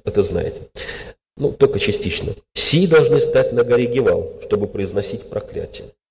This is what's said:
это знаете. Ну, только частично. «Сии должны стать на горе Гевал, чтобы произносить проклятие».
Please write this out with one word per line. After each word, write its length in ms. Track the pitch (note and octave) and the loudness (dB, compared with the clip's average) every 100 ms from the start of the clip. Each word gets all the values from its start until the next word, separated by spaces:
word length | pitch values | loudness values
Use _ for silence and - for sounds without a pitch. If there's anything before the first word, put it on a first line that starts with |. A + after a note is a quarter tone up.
это 200 | - - | -2 0
знаете. 380 | - F2 D#2 - - - - - - - _ - | 2 0 -4 -6 -14 -14 -12 -12 -14 -20 _ -4
Ну, 160 | C#3 | -4
только 260 | - C#3 G2 | 2 2 2
частично. 560 | - - F2+ - - - - | -2 -2 -2 -4 -6 -8 -8
«Сии 320 | - - D#3 F#3 | -4 0 2 6
должны 360 | D#3+ C#3+ - | 6 6 4
стать 320 | - C3 - | 4 2 2
на 100 | A#2+ | 2
горе 220 | A#2 A#2+ A#2 | 4 2 2
Гевал, 560 | B2+ G#2+ E2+ D#2+ - | 2 2 0 -2 -10
чтобы 240 | - G2+ G2+ | -2 -2 -2
произносить 640 | G2 F#2+ G2 - G#2+ - | -4 -4 -4 -4 -6 -8
проклятие». 600 | G#2 - - - - G#2 - _ | -8 -6 -8 -8 -10 -16 -20 _